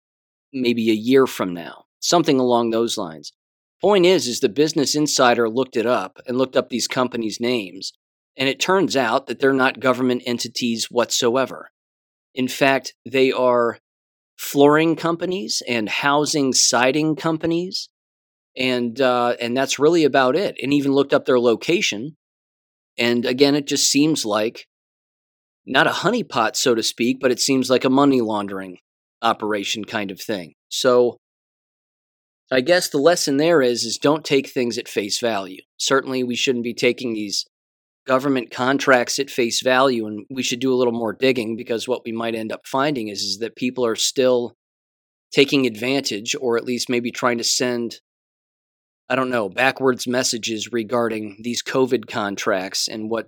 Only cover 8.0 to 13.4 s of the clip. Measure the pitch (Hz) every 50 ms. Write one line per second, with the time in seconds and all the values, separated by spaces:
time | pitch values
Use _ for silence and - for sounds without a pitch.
8 | _ _ _ _ _ _ _ - 131 139 131 135 - - 185 196 180 117 104 135
9 | 127 113 117 135 - - 127 - 139 135 135 131 131 131 - 117 117 131 127 123
10 | 131 127 123 123 - 127 120 117 - 117 - - 127 120 117 113 - - - 120
11 | 113 - - - 127 120 117 135 131 117 85 80 - - _ _ _ _ _ _
12 | _ _ _ _ _ _ _ 135 127 127 - - 143 135 135 131 - - - _
13 | _ 120 117 135 131 131 101 110